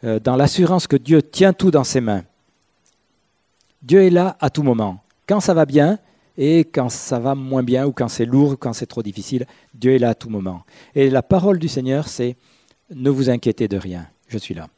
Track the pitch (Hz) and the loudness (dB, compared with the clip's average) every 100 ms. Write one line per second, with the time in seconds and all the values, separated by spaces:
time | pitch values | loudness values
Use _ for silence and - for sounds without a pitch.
0 | 117 110 127 127 143 - 175 185 - 139 | -4 -2 0 2 2 2 2 2 0 -2
1 | 120 156 - - 190 185 190 156 127 135 | 4 2 2 2 2 4 2 2 0 -2
2 | 117 101 87 _ _ _ _ _ _ _ | -2 -4 -6 _ _ _ _ _ _ _
3 | _ _ _ _ _ _ _ _ 123 180 | _ _ _ _ _ _ _ _ 2 6
4 | 190 175 185 - 147 - 143 117 107 95 | 6 4 0 -2 -4 0 0 0 -2 -6
5 | _ _ - 202 - 170 151 139 147 214 | _ _ -4 -2 0 2 2 4 2 0
6 | _ _ _ - 139 165 160 - 123 - | _ _ _ -4 2 2 2 -2 -4 -6
7 | - 123 123 139 131 131 123 127 139 127 | -6 -4 -4 -4 -4 -4 0 0 -2 -2
8 | 120 - 117 127 143 135 123 113 117 - | -6 -4 0 2 2 0 -8 -8 -10 -8
9 | 107 98 98 127 117 _ _ 120 120 131 | -10 -10 -8 -8 -8 _ _ -4 2 4
10 | 120 113 117 107 95 87 _ _ - - | 2 -2 -6 -8 -8 -10 _ _ -10 0
11 | 139 131 - 190 185 185 160 - 127 139 | 2 2 2 0 2 0 -2 -4 -4 -4
12 | 151 - 123 123 _ _ _ _ _ 156 | -4 -6 -6 -6 _ _ _ _ _ -6
13 | 131 135 131 123 117 110 110 98 92 87 | -2 0 0 0 -2 -2 -2 -4 -8 -14
14 | 82 _ _ 117 - 85 80 | -16 _ _ -12 -10 -14 -14